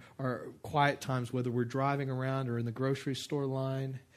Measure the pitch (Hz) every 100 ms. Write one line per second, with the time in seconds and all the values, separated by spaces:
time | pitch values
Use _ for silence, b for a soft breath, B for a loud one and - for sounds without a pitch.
0 | B B 131 117 - - - 151 143 135
1 | - 127 120 131 123 120 117 131 139 139
2 | 135 131 131 135 127 117 117 113 135 135
3 | - 127 - 147 139 131 135 131 135 135
4 | -